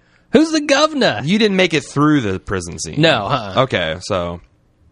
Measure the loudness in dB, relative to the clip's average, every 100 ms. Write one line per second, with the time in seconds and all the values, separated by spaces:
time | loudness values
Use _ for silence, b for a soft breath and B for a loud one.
0 | b b b 2 2 0 0 2 2 2
1 | 0 0 0 2 2 2 2 0 -2 0
2 | 2 2 0 -4 -6 -6 -6 -10 -6 0
3 | 2 2 0 -4 -2 -2 0 0 -2 -4
4 | -4 -4 -4 -8 -14 _ _ _ _